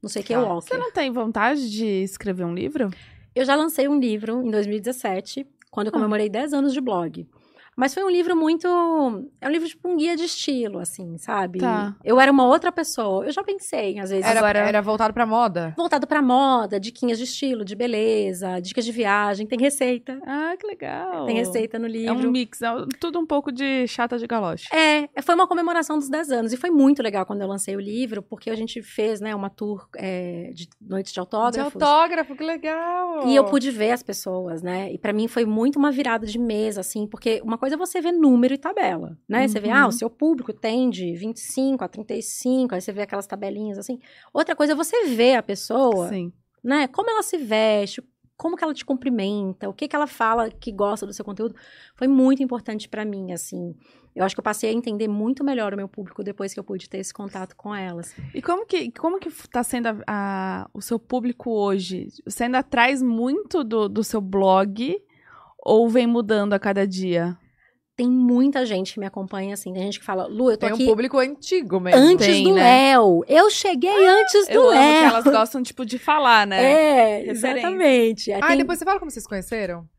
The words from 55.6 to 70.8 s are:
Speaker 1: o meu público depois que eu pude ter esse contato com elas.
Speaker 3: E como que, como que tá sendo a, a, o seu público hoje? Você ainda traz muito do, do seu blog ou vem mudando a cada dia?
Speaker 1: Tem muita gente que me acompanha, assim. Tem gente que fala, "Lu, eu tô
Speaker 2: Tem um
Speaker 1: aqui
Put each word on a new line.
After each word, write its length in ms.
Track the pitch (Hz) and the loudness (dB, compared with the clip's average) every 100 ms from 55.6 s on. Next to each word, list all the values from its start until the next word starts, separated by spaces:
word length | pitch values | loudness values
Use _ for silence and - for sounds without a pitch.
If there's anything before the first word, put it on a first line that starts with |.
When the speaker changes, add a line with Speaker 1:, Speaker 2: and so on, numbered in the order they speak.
| 208 | -4
Speaker 1:
o 40 | 202 | -6
meu 100 | 196 | -10
público 360 | - 190 - | -12 -16 -12
depois 280 | 202 196 196 | -12 -8 -8
que 60 | - | -8
eu 60 | |
pude 240 | 190 196 - | -10 -12 -10
ter 100 | 190 | -12
esse 160 | 190 | -12
contato 400 | - 202 196 185 | -12 -14 -12 -14
com 180 | _ 208 | _ -12
elas. 400 | 208 185 175 170 - - | -8 -8 -10 -12 -14 -12
Speaker 3:
E 80 | - | -10
como 240 | 247 349 440 | -4 -4 -2
que, 240 | 370 233 | -4 -4
como 300 | - 320 381 | -6 -4 -4
que 100 | 349 - - | -8 -14 -8
tá 140 | 247 | -6
sendo 240 | 240 254 233 | -4 -4 -4
a, 100 | 214 - | -6 -6
a, 640 | 208 196 196 190 185 190 | -6 -4 -4 -6 -8 -10
o 60 | - | -14
seu 160 | - 233 | -6 -6
público 520 | _ 254 240 240 - | _ -4 -4 -6 -4
hoje? 560 | 220 202 196 180 185 196 - - | 0 0 0 -2 -8 -10 -14 -14
Você 180 | - | -4
ainda 200 | 240 254 | -2 0
traz 360 | 254 247 240 277 | -2 2 2 4
muito 600 | 254 226 240 302 415 359 | 0 0 -2 -2 -4 -4
do, 260 | 240 226 208 | -2 -2 -2
do 140 | 202 | -2
seu 180 | 214 226 | -4 -4
blog 760 | 196 196 190 190 202 196 254 392 _ _ _ - - _ | -2 2 4 4 2 -2 -6 -6 _ _ _ -20 -20 _
ou 240 | - 220 233 | 2 4 6
vem 180 | 226 233 | 4 4
mudando 440 | 233 214 220 202 | 0 0 0 2
a 40 | 202 | 0
cada 260 | 202 196 | 0 0
dia? 520 | 196 185 185 170 170 175 _ _ _ _ _ _ | 0 -2 -2 0 -2 -6 _ _ _ _ _ _
Speaker 1:
Tem 120 | 247 | 0
muita 560 | 254 247 240 269 277 | 4 4 4 4 2
gente 300 | 254 202 190 | -2 -2 -4
que 60 | - | -8
me 40 | |
acompanha, 480 | 196 196 196 196 196 | -10 -8 -10 -8 -8
assim. 220 | 202 190 | -8 -10
Tem 80 | 185 | -8
gente 160 | 190 202 | -6 -8
que 60 | - | -6
fala, 200 | 185 - | -4 -4
"Lu, 240 | 214 254 | 0 2
eu 60 | 220 | 2
tô 40 | |
Speaker 2:
Tem 60 | 226 | 0
um 40 | |
Speaker 1:
aqui 120 | 220 | 2